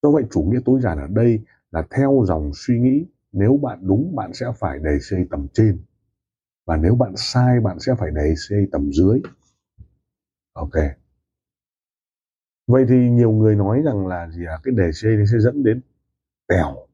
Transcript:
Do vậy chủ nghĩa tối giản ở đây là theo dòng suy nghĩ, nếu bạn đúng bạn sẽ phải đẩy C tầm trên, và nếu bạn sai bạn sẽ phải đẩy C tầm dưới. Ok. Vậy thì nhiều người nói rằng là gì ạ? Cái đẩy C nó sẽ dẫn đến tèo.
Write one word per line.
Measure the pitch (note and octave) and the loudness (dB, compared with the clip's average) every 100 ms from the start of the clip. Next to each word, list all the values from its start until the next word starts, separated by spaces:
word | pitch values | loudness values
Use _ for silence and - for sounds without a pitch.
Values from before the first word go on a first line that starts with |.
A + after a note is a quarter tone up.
Do | D3 | 4
vậy | D3+ A2+ | 2 0
chủ | - | -2
nghĩa | D#2+ B2 B2 | -2 0 2
tối | C3 | 0
giản | A#2+ D#2 | 0 -4
ở | C#2+ | -4
đây | G#2 A#2 A2+ G#2+ _ _ | 0 2 2 -4 _ _
là | E2 E2 | -8 -4
theo | - C#3 C#3 G2+ | -2 2 2 2
dòng | E2 D2 | 0 -4
suy | C#2+ - A#2+ | -8 -4 0
nghĩ, | B2+ C#3 F3 _ _ | 2 0 -2 _ _
nếu | - G2+ C#3 | 0 2 2
bạn | C3+ - F#2+ | 0 -8 0
đúng | G2+ E3 D3 | 0 0 -6
bạn | F#2 | -8
sẽ | - B2 A#2+ | -8 -8 -6
phải | F#2 C#2 | -6 -6
đẩy | D2+ C#2+ | -4 -4
C | - F#2 F2+ | -2 -4 -4
tầm | D2 C#2+ | -6 -8
trên, | - A2 E2+ - _ _ _ _ _ _ _ - | 0 2 0 -8 _ _ _ _ _ _ _ -6
và | D#2+ | -2
nếu | D#2+ A#2+ | 0 2
bạn | G#2+ F#2+ | 0 -4
sai | - B2 B2 B2 | -4 0 2 2
bạn | G#2+ F2 | 0 -4
sẽ | - B2+ | -4 -4
phải | E2 | -2
đẩy | D2+ D2+ | -2 -2
C | D#2 - G#2 F#2+ | -2 -2 -2 0
tầm | C#2+ C#2+ | -2 -2
dưới. | C#2 F#2+ B2 - _ _ _ _ _ - _ _ _ _ _ _ | 2 4 2 -2 _ _ _ _ _ -20 _ _ _ _ _ _
Ok. | - D2 D#2+ D2 - _ _ _ _ _ _ _ _ _ _ _ _ _ _ _ _ - | -10 -6 -2 -2 -4 _ _ _ _ _ _ _ _ _ _ _ _ _ _ _ _ 2
Vậy | B2 B2+ | 2 4
thì | B2+ B2 | 4 4
nhiều | A#2+ A#2 | 4 4
người | A2 G#2+ G#2 | 4 4 4
nói | G2+ A#2 D#3 | 2 0 -2
rằng | G#2+ F#2 | -2 -4
là | F2+ E2 | -6 -10
gì | E2+ E2+ | -12 -12
ạ? | D#2+ | -8
Cái | C3 B2 | -4 0
đẩy | F2 | 0
C | D#2 A2 | 0 0
nó | A2 G#2 | 2 2
sẽ | A#2 | 4
dẫn | A2 C#3+ | 2 2
đến | B2 A#2 - _ _ _ _ _ _ | 0 0 -6 _ _ _ _ _ _
tèo. | F2+ D2+ C#2 - | 0 0 -6 -20